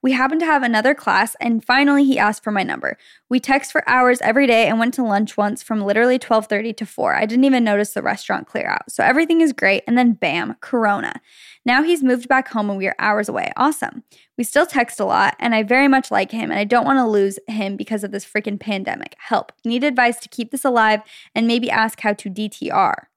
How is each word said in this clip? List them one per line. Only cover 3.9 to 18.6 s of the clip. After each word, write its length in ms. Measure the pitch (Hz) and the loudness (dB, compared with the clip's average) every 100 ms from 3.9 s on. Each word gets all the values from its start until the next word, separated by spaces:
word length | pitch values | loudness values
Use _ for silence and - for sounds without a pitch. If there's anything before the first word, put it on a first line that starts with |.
| 254 247 247 | 2 4 2
every 260 | - 226 269 | 2 2 4
day 200 | 226 233 | 4 4
and 120 | 226 | 2
went 160 | 233 254 | 0 -2
to 80 | |
lunch 340 | 233 202 214 - | -2 0 -2 -2
once 240 | 208 208 | -4 -4
from 200 | - 214 | -6 -4
literally 360 | 202 208 247 254 | 0 2 2 2
twelve 300 | - 220 214 | 2 0 2
thirty 260 | 208 226 | -4 -4
to 120 | 220 214 | -8 -12
four. 280 | - - 67 | -4 -2 0
I 120 | 220 | 0
didn't 160 | 240 | 2
even 200 | 277 262 | 4 4
notice 300 | 226 202 208 | 2 0 -2
the 80 | - | -4
restaurant 460 | - 208 - 202 - | -4 -6 -6 -6 -6
clear 200 | - - | -8 -4
out. 220 | - - | -4 -6
So 120 | - | -2
everything 360 | - 262 330 330 | 2 2 2 4
is 140 | 320 | 2
great, 300 | - 190 196 - | 2 0 0 0
and 100 | 240 | 2
then 140 | 240 | 2
bam, 420 | 208 170 160 214 - | 2 -2 -2 -6 -10
Corona. 600 | - 247 220 202 - - _ _ - - | -6 -2 0 0 -4 -10 _ _ -20 -10
Now 200 | 240 254 | 0 0
he's 180 | 311 349 | 2 2
moved 260 | 262 247 240 | 2 0 0
back 200 | 262 262 | 0 0
home 240 | 226 208 | -4 -4
and 60 | 196 | -4
we 80 | 190 | -4
are 80 | - | -2
hours 320 | 208 208 208 | -2 0 -2
away. 220 | - - - | -4 -6 0
Awesome. 460 | 277 302 - - _ _ _ - | 0 0 -8 -10 _ _ _ -8
We 80 | |
still 220 | 240 285 349 | -2 0 0
text 340 | 277 240 - | 0 -2 -2
a 60 | 196 | -2
lot, 300 | 196 196 - | 2 2 0
and 140 | 240 | 0
I 80 | 220 | 0
very 260 | 208 247 277 | 2 2 4
much 220 | 269 - | 2 2
like 220 | 208 190 | -2 -2
him, 180 | 226 - | -6 -4
and 100 | - | -4
I 40 | |
don't 220 | 208 240 254 | 0 0 2
wanna 220 | 269 240 | 2 2
lose 300 | 208 196 196 - | 2 0 -2 -10
him 280 | 220 196 196 | -6 -6 -6
because 260 | 202 220 | -6 -6
of 60 | 196 | -6
this 140 | 202 - | -10 -6
freaking 340 | 214 208 | -6 -6
pandemic. 540 | 202 | -8